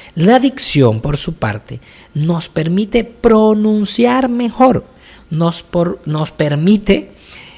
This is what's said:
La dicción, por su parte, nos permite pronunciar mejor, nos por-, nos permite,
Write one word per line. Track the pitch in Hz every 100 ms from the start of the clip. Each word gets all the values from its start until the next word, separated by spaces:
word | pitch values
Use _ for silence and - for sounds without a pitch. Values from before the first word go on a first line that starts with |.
| -
La | - 180 247
dicción, | 262 262 - 147 120 110
por | 143 147
su | - 160
parte, | 107 104 - 120 - - -
nos | 147 156 165 -
permite | - 156 185 208 233
pronunciar | - - 233 220 214 214 214 214 202 - 240 254 262
mejor, | 240 240 - 254 - - _ - - _
nos | 160 165 165
por-, | - 180 170 - 151
nos | 151 151
permite, | - 151 147 175 208 202 202 294 - - - -